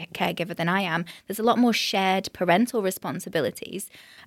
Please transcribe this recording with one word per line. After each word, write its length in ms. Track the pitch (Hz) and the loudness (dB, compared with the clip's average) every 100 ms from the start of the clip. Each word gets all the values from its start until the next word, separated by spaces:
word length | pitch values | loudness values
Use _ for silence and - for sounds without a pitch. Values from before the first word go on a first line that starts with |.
| 170 | -8
caregiver 400 | - 175 175 165 | -4 -4 -2 -6
than 140 | 170 170 | -2 0
I 140 | 190 | 0
am. 240 | 185 165 170 - - | 0 -2 -4 -10 -10
There's 140 | 196 | 0
a 40 | |
lot 140 | 226 220 | 2 4
more 140 | 247 | 4
shared 560 | 214 - 202 190 190 - | 2 0 2 2 2 -2
parental 480 | - 180 180 240 226 | -2 4 4 4 2
responsibilities. 1080 | 185 - 180 165 - 170 113 - - 196 - - - - | 0 -2 -6 -6 -4 -2 -2 -4 -10 -12 -12 -16 -20 -20